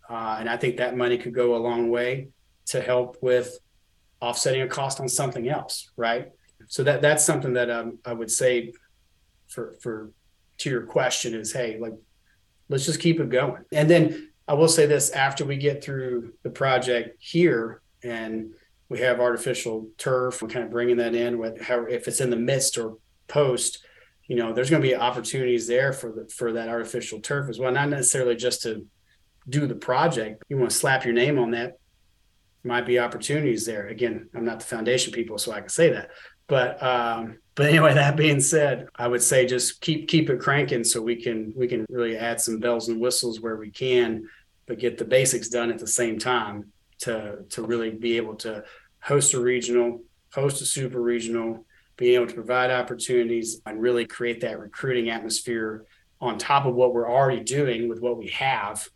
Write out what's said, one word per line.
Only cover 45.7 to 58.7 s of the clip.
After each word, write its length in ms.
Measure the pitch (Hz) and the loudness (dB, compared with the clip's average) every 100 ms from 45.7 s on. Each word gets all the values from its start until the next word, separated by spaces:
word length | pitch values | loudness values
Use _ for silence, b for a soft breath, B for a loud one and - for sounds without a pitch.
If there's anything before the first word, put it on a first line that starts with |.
| 113 | -4
the 80 | 113 | -2
same 320 | - 117 104 | -2 0 -2
time 540 | 127 120 104 104 101 _ _ _ | 0 0 -2 -8 -14 _ _ _
to, 440 | - 113 107 104 98 | -6 -4 -6 -12 -12
to 120 | - | -10
really 300 | 110 117 113 | -2 -2 -2
be 260 | 110 117 117 | -4 0 0
able 180 | 110 107 | -2 -6
to 280 | 113 107 B B B _ | -8 -8 B B B _
host 340 | - 143 - | 0 2 4
a 60 | 131 | 2
regional, 600 | 123 123 120 120 120 117 - _ _ | 2 0 2 2 2 0 -12 _ _
host 280 | - 139 139 | -2 -2 0
a 40 | 135 | -4
super 340 | - 131 123 | -4 -4 -2
regional, 640 | 120 120 113 117 113 113 - b b - | 0 0 -2 -2 -4 -6 -12 b b 0
being 180 | 123 123 | 4 4
able 120 | 120 | 4
to 60 | |
provide 380 | - 110 127 127 | -4 -2 0 2
opportunities 880 | 127 123 120 - 123 117 117 110 - - | 0 -2 -6 0 2 2 0 -2 -8 -10
and 140 | 110 | -2
really 260 | 117 120 113 | 2 2 0
create 360 | - 120 117 | -4 -4 -4
that 180 | 117 107 | -6 -6
recruiting 500 | 104 - 139 123 113 | -12 -8 -2 0 0
atmosphere 760 | 113 110 110 - 117 110 110 b b b _ | -2 -4 -4 -2 -2 -2 -6 b b b _
on 180 | 123 110 | -6 -4
top 280 | - 143 135 | 2 2 4
of 80 | |
what 200 | 120 127 | 4 4
we're 160 | 117 117 | 4 2
already 320 | 123 135 120 | 4 4 2
doing 460 | 110 135 139 113 120 | -2 0 0 0 -2
with 140 | 117 | -2
what 160 | 120 117 | -2 -4
we 100 | 98 | -6
have 600 | - 135 123 101 | -4 -2 -2 -4